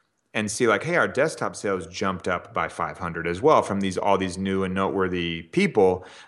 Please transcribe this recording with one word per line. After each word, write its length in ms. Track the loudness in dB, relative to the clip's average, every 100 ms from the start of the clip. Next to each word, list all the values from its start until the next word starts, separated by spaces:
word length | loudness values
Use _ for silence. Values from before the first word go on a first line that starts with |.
| _ _ _
and 160 | -4 -2
see, 180 | 2 4
like, 160 | 4
"Hey, 120 | 2 2
our 120 | 2
desktop 480 | 2 0 0 -6 -4
sales 300 | -4 -4 -4
jumped 400 | -4 -2 -2 -2
up 260 | -4 -4
by 160 | -4 -4
five 280 | -4 -6 -6
hundred 300 | -8 -4 -4
as 140 | 0
well 200 | 4 4
from 200 | 4 0
these, 160 | -2 -2
all 200 | 2 2
these 200 | 0 -2
new 260 | -2 0
and 100 | 0
noteworthy 720 | 0 0 0 0 0 -2 -4
people 600 | -4 0 2 4 4 2 -4 -20